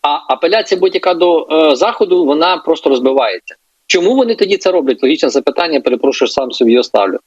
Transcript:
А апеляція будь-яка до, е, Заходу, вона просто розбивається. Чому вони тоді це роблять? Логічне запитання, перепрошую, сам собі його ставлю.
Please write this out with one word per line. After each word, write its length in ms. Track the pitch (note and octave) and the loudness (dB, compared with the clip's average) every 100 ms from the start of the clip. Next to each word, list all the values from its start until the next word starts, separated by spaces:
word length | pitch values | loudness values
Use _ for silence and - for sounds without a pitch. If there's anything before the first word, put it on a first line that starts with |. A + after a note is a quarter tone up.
А 320 | D3 D3 - | -4 -6 -4
апеляція 460 | C3 E3+ G#3+ G#3+ F#3 | -2 0 0 -2 0
будь-яка 340 | F#3 F#3 - | 0 0 -2
до, 340 | F3 F3 E3 - | 0 2 2 0
е, 240 | D#3 D#3 C3 | 2 2 2
Заходу, 500 | G3 A#3+ G3+ F3+ D3+ | 0 0 0 2 2
вона 320 | D3 E3+ F3 | 0 0 -2
просто 320 | - D#3+ D3 | -2 -2 0
розбивається. 680 | C3 C3 C3+ A#2 F2+ - - _ _ _ | 0 0 0 -2 -4 -12 -20 _ _ _
Чому 240 | F#3 F3+ C4 | 0 2 0
вони 200 | A#3+ A3+ | 0 0
тоді 220 | G3 F#3+ | 0 0
це 140 | F#3+ | 0
роблять? 320 | F#3 C3+ B2 | 0 0 0
Логічне 260 | C3 D#3+ C#3+ | 0 0 0
запитання, 520 | C#3 C3 B2 E3+ C#3+ | 0 -2 -2 -2 0
перепрошую, 480 | - A#2+ C3+ C3 B2+ | 0 0 -2 0 -2
сам 220 | - B2+ | -2 -6
собі 200 | - A#2 | 0 2
його 120 | A#2+ | 2
ставлю. 360 | A#2+ A2 G2 F#2 | 2 0 0 -4